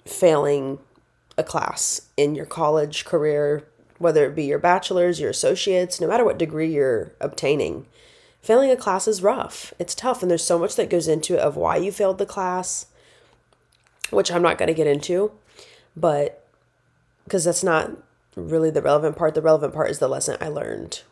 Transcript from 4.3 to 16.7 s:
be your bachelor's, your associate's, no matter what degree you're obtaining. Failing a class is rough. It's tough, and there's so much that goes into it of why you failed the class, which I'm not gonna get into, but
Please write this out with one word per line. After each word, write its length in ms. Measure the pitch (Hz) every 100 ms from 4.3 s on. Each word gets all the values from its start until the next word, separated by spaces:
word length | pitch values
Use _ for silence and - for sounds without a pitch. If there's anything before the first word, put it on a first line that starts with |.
be 100 | 151
your 140 | 143 143
bachelor's, 640 | 170 185 - 180 180 160
your 100 | 117
associate's, 720 | - 139 185 202 180 180 -
no 80 | 165
matter 160 | 226
what 140 | 226 165
degree 340 | 160 156 160
you're 400 | 147 131 113 - -
obtaining. 640 | 143 - 139 147 85 71 - _ - - _ _
Failing 280 | - 233 269
a 60 | 254
class 300 | 214 185 220
is 160 | 202
rough. 500 | 196 254 - - - -
It's 160 | 175
tough, 260 | - 247 247
and 100 | 180
there's 140 | 165
so 140 | - 170
much 160 | 185 -
that 140 | 175
goes 160 | 175 160
into 280 | 160 156
it 60 | 175
of 160 | 147 151
why 200 | 165 175
you 160 | 185
failed 260 | 196 196 190
the 80 | 196
class, 600 | 202 185 185 180 - - _ _ _ _ _ _ _ _ _ _ _ -
which 220 | 202 190
I'm 100 | 175
not 160 | 175 165
gonna 160 | -
get 120 | 160 151
into, 460 | 143 - 180 208 - _ - - - _ -
but 480 | 170 147 143 - _ _ _